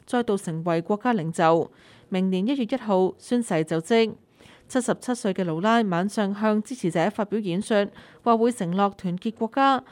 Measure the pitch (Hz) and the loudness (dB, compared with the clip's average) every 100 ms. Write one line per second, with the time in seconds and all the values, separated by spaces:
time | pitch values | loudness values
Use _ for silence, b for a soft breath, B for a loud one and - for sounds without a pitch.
0 | - 247 240 196 185 160 170 165 170 208 | -4 -4 0 -2 -4 -6 -2 -2 0 -2
1 | 247 233 160 165 165 165 - B B B | 0 -2 -2 2 4 4 0 B B B
2 | B 185 190 185 208 285 220 269 214 190 | B -2 0 0 0 -2 -2 -4 0 2
3 | 185 - - 247 233 165 160 165 165 226 | 2 -2 -2 -2 0 -2 0 -2 2 2
4 | 226 - _ B B B _ 262 233 185 | 2 -4 _ B B B _ -4 -2 -4
5 | - 240 208 185 180 160 208 233 214 170 | -4 -4 -2 -2 -2 0 2 2 2 0
6 | 196 - 196 202 214 214 214 254 180 165 | 0 -2 -2 0 0 0 -2 -4 -2 0
7 | 175 208 208 214 208 170 214 214 202 B | 0 0 -4 -2 -2 -4 0 0 0 B
8 | B B - 226 233 233 170 180 202 196 | B B 0 2 2 0 -2 0 0 -2
9 | 190 175 226 220 220 - 269 262 - | -6 -4 -6 -6 -4 2 2 2 -4